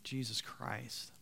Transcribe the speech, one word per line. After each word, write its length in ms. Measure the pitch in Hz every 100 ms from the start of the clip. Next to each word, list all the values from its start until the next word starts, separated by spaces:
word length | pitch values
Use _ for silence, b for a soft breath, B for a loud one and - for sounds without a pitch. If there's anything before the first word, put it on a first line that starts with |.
Jesus 380 | - 131 120 107
Christ. 720 | - - - 107 120 - - -